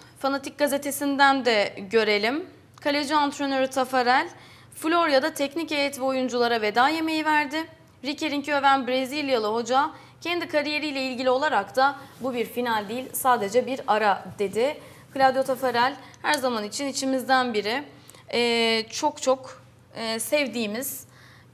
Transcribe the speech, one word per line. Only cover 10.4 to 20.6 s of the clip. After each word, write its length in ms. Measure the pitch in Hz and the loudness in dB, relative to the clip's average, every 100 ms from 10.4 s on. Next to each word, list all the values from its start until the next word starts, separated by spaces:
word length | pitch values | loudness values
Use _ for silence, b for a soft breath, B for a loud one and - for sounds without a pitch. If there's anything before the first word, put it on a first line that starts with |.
| 330 | -2
kariyeriyle 540 | 302 294 302 302 269 | -2 -2 -2 -4 -4
ilgili 280 | 262 247 254 | -4 -2 0
olarak 460 | 254 302 233 196 - | 2 2 0 0 2
da 200 | 269 277 B B | 2 2 B B
"Bu 140 | 262 | -6
bir 100 | 247 | -4
final 440 | 226 - 247 220 202 | -4 -4 -2 -2 -4
değil, 160 | 240 262 | -8 -8
sadece 540 | - 269 240 202 233 226 | -2 2 2 2 0 0
bir 140 | 262 - | -2 0
ara." 380 | 208 214 190 - - | 2 2 2 -2 -6
dedi. 420 | 196 196 262 302 B B B | -4 0 -2 -2 B B B
Claudio 280 | 269 269 262 | 2 4 4
Tafarel 540 | 269 247 262 233 254 285 B B | 0 0 0 2 0 -2 B B
her 120 | - | -2
zaman 300 | 294 262 226 | 0 0 -2
için 220 | 208 208 277 | -4 -6 -6
içimizden 680 | - 269 262 233 262 247 | -4 -2 -2 2 2 2
biri. 300 | 208 202 254 294 B B B B | -2 -2 -4 -6 B B B B
Ee, 540 | 233 240 233 226 226 220 | 0 2 2 2 0 -2
çok 320 | - 302 302 | -4 -4 0
çok, 400 | - 262 - - - - - | 0 0 -2 -20 -20 -20 -18
e, 260 | - 226 226 | -8 -6 -4
sevdiğimiz 840 | - 294 269 226 | -2 0 0 -2